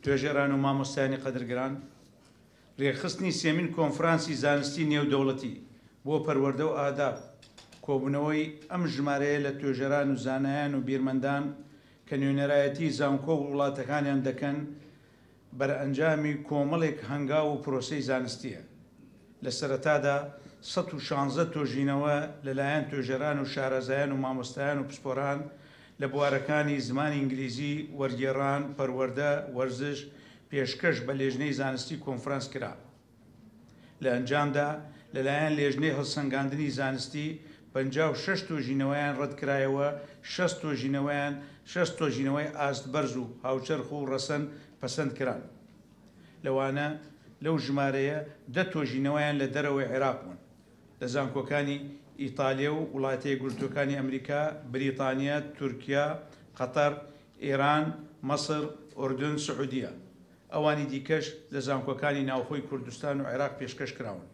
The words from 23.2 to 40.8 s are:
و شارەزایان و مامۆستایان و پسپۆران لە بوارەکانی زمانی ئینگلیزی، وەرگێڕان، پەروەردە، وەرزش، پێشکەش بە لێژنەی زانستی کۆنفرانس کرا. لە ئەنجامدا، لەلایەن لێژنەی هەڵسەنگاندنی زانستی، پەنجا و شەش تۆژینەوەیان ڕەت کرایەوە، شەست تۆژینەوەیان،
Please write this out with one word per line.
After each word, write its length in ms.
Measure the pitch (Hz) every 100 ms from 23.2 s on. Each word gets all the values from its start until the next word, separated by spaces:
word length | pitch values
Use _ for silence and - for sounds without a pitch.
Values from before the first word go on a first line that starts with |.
| 147 143
و 100 | 131
شارەزایان 580 | - 131 131 127 135 143
و 100 | 135
مامۆستایان 540 | 131 131 120 - 139 143
و 80 | 135
پسپۆران 500 | - 139 127 143 143 151 - - - - -
لە 60 | 135
بوارەکانی 680 | 143 143 139 131 151 147 143 117
زمانی 320 | 127 151 147
ئینگلیزی، 560 | 139 131 131 117 147 147 151 143
وەرگێڕان، 640 | 135 120 135 131 139 143 147 147
پەروەردە، 540 | 135 127 131 120 147 143 - 123
وەرزش، 440 | 131 117 143 139 - - - - -
پێشکەش 480 | 143 127 - 175 127 120
بە 80 | 139
لێژنەی 340 | 135 127 147 131
زانستی 420 | 135 131 - 156
کۆنفرانس 440 | - 123 139 139 127
کرا. 200 | - 92 82 - - - - - - - - - - - -
لە 60 | 131
ئەنجامدا، 560 | 123 123 143 147 139 147 151 - - - 135
لەلایەن 380 | 135 143 156 151
لێژنەی 360 | 143 135 156 139
هەڵسەنگاندنی 720 | 139 - 139 135 139 143 151 123
زانستی، 480 | 135 135 - 147 151 160 - - -
پەنجا 320 | 131 135 131 160
و 80 | -
شەش 160 | - 190 -
تۆژینەوەیان 640 | 160 123 135 135 143 147 131
ڕەت 140 | 143 143
کرایەوە، 480 | 143 139 135 135 143 143 - - -
شەست 240 | - 175 165
تۆژینەوەیان، 680 | 156 139